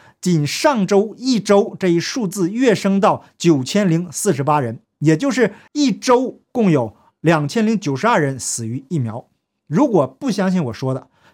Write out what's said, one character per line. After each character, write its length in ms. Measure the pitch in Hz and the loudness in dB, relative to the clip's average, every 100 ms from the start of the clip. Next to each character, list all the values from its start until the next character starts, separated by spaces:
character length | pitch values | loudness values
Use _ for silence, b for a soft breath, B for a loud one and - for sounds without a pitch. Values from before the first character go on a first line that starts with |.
| b b | b b
仅 260 | 180 165 143 | 0 0 0
上 400 | - 311 254 180 | 0 0 2 2
周 280 | 202 220 190 | 2 0 -4
一 220 | 254 226 | -2 0
周， 360 | - 202 226 - | 4 2 2 -2
这 100 | 185 | 0
一 120 | 170 | 0
数 260 | - 269 196 | 0 -4 -4
字 240 | 202 175 | -2 -4
跃 240 | 226 262 | 0 2
升 240 | 185 196 196 | 2 0 2
到 260 | 190 135 b b | 2 0 b b
九 240 | 170 147 | 2 2
千 260 | 127 202 196 | 0 0 0
零 220 | 160 175 | 0 -2
四 240 | - 202 | -4 -2
十 80 | 139 | -2
八 180 | 143 147 | 0 0
人， 200 | 120 117 _ _ | -2 -8 _ _
也 180 | 147 160 | 2 2
就 140 | 277 | 0
是 240 | 226 214 B B | 0 -2 B B
一 200 | 294 277 | -2 0
周 480 | 190 - 247 254 - _ | 0 2 2 2 -8 _
共 180 | 254 202 | -2 2
有 260 | 143 113 b b _ | 2 0 b b _
两 260 | 156 160 143 | 0 0 0
千 160 | 233 | -2
零 140 | 220 226 | 0 0
九 160 | 147 | -2
十 120 | 135 214 | -2 0
二 120 | 220 | 0
人 180 | 143 131 | 0 -4
死 280 | - - 113 | -8 -8 -8
于 180 | 123 - | -8 -6
疫 80 | 165 | -4
苗。 300 | 113 113 - _ _ _ _ | -4 -8 -16 _ _ _ _
如 200 | 160 285 | 0 2
果 160 | 190 127 | 2 0
不 240 | - 277 | -4 -6
相 200 | 208 190 | -2 -2
信 120 | 185 | -2
我 80 | 131 | -4
说 200 | 107 131 | -6 -6
的， 140 | 131 - b b | -6 -10 b b